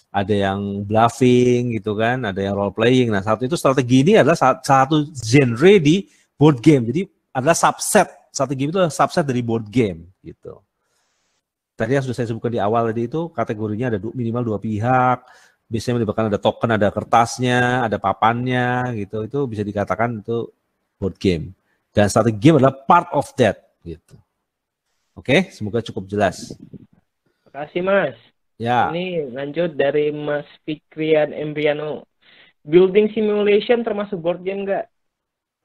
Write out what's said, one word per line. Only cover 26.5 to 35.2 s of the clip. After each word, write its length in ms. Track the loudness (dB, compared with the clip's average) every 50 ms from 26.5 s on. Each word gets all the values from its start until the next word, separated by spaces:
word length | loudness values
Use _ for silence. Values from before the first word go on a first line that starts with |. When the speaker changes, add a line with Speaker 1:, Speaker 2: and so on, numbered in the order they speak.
| -18
Speaker 2:
Terima 1120 | -18 -18 -20 -20 -20 -20 _ _ _ _ _ _ _ _ _ _ _ _ _ -14 -14 -14
kasih, 160 | -8 -6 -4
Mas. 360 | 0 2 2 2 2 0 -4 -10 _ _ _ _ _ _ _ -6
Speaker 1:
Ya. 320 | -2 0 2 2 2 2 0
Speaker 2:
Ini 400 | -4 -6 -4 -4 -6 -6 -6 -8
lanjut 400 | -8 -8 -6 -4 -4 -4 -2 -2
dari 400 | 0 0 0 2 2 0 0 -2
Mas 320 | -4 -4 -4 -4 -4 -6 -10 -16 _ _ -10
Fikrian 640 | -10 -10 _ _ -8 -6 0 2 2 2 2 0 -2
Embriano. 720 | -6 -8 -6 -6 -2 -2 -2 -2 -2 -4 -8 -10 -12 -14 -18 _ _ _ _ _ _ _ _ _ _
Building 560 | _ 0 4 4 4 4 4 2 2 2 0
simulation 640 | -2 -2 -2 -2 0 0 2 2 2 2 0 0 0
termasuk 400 | 0 -4 -6 -6 -6 -6 -8 -6
board 240 | -4 -4 -6 -4 -6
game 240 | -8 -8 -8 -6 -6
nggak? 160 | -6 -6 -6 -10 _ _ _ _ _ _